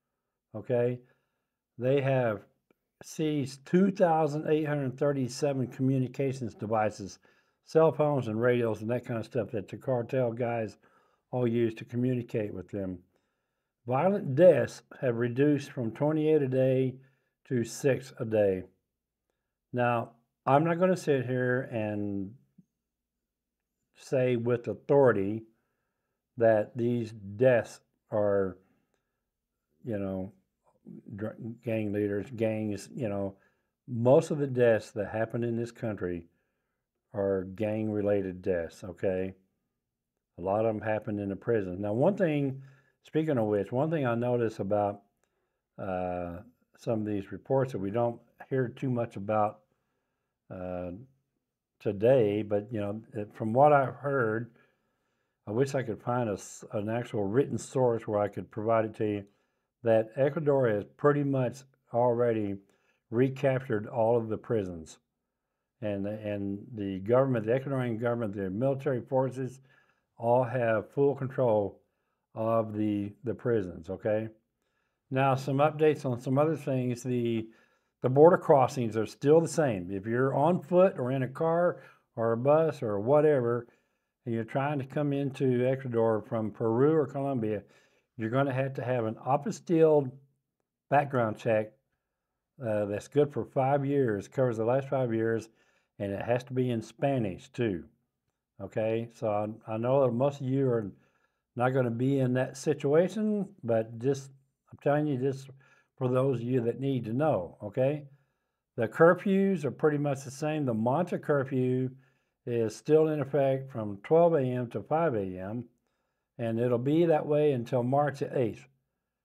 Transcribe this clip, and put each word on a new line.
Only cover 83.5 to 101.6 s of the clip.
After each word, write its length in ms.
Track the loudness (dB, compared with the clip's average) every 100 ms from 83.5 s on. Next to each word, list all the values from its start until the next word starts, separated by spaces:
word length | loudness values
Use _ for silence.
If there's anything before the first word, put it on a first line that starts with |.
| -2 -6 _ _ _ _ _ -6
and 80 |
you're 100 | -4
trying 340 | -2 -2 -2 -4
to 40 |
come 280 | -4 -4 -2
into 540 | -2 -4 -2 0 2 2
Ecuador 560 | 0 -2 2 2 2 -2
from 220 | -4 -4
Peru 440 | -2 0 4 4
or 120 | 4 0
Colombia, 560 | -2 -4 -2 -2 -4 -6 _ _ _ _ -8
you're 120 | -2
gonna 220 | 0 0
have 220 | -2 -4
to 100 | -6
have 200 | -4 -2
an 120 | -2 -4
apostilled 840 | -2 -2 -2 -8 -2 4 6 6 2 -6 _ _ _ _ _ _ _
background 480 | 2 2 0 0 0
check, 340 | 0 0 0 -8 _ _ _ _ _ _ _ -12
uh, 240 | -4 -2 -2
that's 220 | -4 -2
good 240 | 0 2
for 120 | 0
five 420 | -4 -2 0 0 0
years, 420 | 0 0 -2 -4
covers 280 | -2 0 0
the 80 |
last 240 | 0 0 0
five 260 | -2 0
years, 340 | 0 0 -2 -6 _ _ _ _ -8
and 140 | -6
it 100 | -6
has 220 | -2 -2
to 80 | -2
be 180 | -2 -2
in 120 | -2
Spanish 640 | -6 -4 -2 0 -2 -6 -12
too. 360 | -4 -2 -2 -8 _ _ _ _ _ _ -16
Okay, 480 | -8 -4 -2 -2 -4
so 140 | -6 -4
I, 460 | -2 -4 -8 -8
I 20 | -4
know 260 | 0 2
that 80 | 2
most 280 | 2 0 -2
of 60 | -2
you 220 | 0 2
are 220 | 0 -2 -10 _ _ _ _ _
not 140 | -2